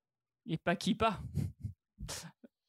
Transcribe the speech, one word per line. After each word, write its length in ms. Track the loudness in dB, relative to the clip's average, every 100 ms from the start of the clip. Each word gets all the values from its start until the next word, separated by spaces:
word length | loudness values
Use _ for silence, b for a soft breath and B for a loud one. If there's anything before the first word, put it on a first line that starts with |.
| _ _ _ _ -4
Et 100 | 0
pas 180 | 2 2
qui 180 | 2 4
pas. 240 | 4 2 -2 -2 -2 -4 -10 -12 _ -12 -10 B -10 -18 -20 _